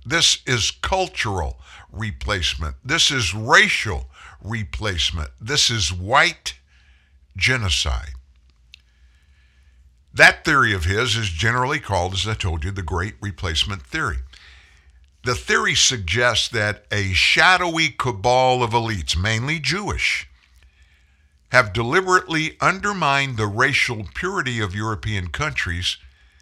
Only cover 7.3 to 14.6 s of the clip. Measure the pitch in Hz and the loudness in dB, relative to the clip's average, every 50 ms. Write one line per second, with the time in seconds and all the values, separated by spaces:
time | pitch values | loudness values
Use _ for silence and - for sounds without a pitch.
7.3 | - 95 87 - 131 127 107 90 78 - - - - - - - - - - _ | -6 0 0 2 2 2 0 0 0 0 0 -2 -2 -4 -6 -8 -14 -16 -18 _
8.3 | _ _ _ _ _ _ _ _ - - _ _ _ _ _ - _ _ _ _ | _ _ _ _ _ _ _ _ -20 -20 _ _ _ _ _ -20 _ _ _ _
9.3 | _ _ _ _ _ _ _ _ _ _ _ _ _ _ _ _ - 113 151 180 | _ _ _ _ _ _ _ _ _ _ _ _ _ _ _ _ 2 6 6 6
10.3 | 185 - - 170 151 139 123 110 101 92 78 90 98 107 127 123 107 113 110 95 | 6 4 0 2 4 4 4 4 2 2 0 0 2 2 2 0 0 0 -2 -4
11.3 | 82 78 113 113 120 127 127 131 151 147 - - 101 90 87 92 95 92 90 110 | -2 0 0 2 2 2 0 0 -2 -4 -4 -2 0 0 0 0 -2 -4 -2 -4
12.3 | 107 - - 92 80 78 73 98 98 98 92 76 - 85 90 110 - - - 101 | -4 -2 -2 -4 -2 -2 -4 -4 -4 -6 -6 -4 -2 -2 -4 -4 -6 -8 -10 -10
13.3 | 95 - - 90 80 78 - - 98 - - - - 160 151 113 73 65 65 - | -8 -6 -4 -4 -2 -2 -2 -2 -4 -8 -10 -8 -4 -2 -2 -2 -2 -4 -6 -10
14.3 | - - - - - - | -16 -20 -20 -20 -20 -20